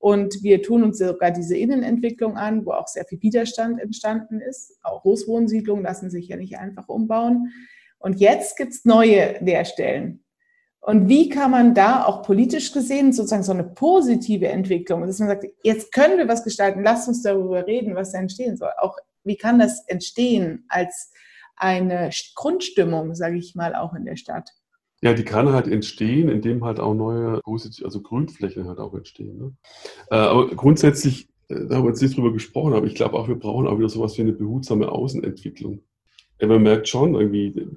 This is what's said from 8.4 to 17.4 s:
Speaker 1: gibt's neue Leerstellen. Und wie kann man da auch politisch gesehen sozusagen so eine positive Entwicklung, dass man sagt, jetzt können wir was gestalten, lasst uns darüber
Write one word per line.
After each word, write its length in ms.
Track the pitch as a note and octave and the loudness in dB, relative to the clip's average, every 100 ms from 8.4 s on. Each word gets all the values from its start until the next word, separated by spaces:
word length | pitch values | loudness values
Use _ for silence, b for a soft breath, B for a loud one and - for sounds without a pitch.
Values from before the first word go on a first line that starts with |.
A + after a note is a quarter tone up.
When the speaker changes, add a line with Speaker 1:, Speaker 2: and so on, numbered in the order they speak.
| - - | 0 -8
Speaker 1:
gibt's 300 | B3+ - A#3 | -10 0 6
neue 500 | A3+ A3+ G3+ D#3+ - | 8 8 6 4 0
Leerstellen. 840 | F3+ E3+ - - C#3+ - - - _ _ _ _ _ _ | 0 0 -2 -4 -2 -2 -6 -12 _ _ _ _ _ _
Und 300 | - G#3+ F#3+ | 2 4 6
wie 180 | C#4 E4 | 6 6
kann 240 | C#4+ C#4 | 2 2
man 240 | B3+ A#3+ A#3+ | 6 6 6
da 300 | G3 B3+ - | 4 4 2
auch 160 | - | -2
politisch 500 | - G3+ A#3+ D#4 - | 0 2 4 0 -4
gesehen 400 | C#4+ A#3+ C#4 C4+ | -4 -2 2 4
sozusagen 320 | B3 G#3 G#3+ | 4 0 -2
so 80 | F#3+ | 0
eine 140 | F#3 F3 | -2 -4
positive 840 | - D4 F#4 C4+ A#3 - G#3 F3+ | -2 4 4 4 0 0 0 0
Entwicklung, 580 | F3 F#3+ F3+ F3 E3+ F3 | -2 -2 -2 -2 -4 -4
dass 140 | F#3+ | -4
man 80 | G#3+ | -2
sagt, 180 | G3+ G3 - | -2 -6 -4
jetzt 280 | G#3+ A3 - | 0 0 -2
können 260 | - D4+ F#4+ | 4 4 4
wir 120 | C4 | 2
was 160 | A3+ A3+ | 0 -2
gestalten, 360 | - G3 F#3+ | -2 -2 2
lasst 280 | G3+ A#3 B3 | 0 0 0
uns 120 | A#3+ | -4
darüber 460 | G#3 G3 | 0 -2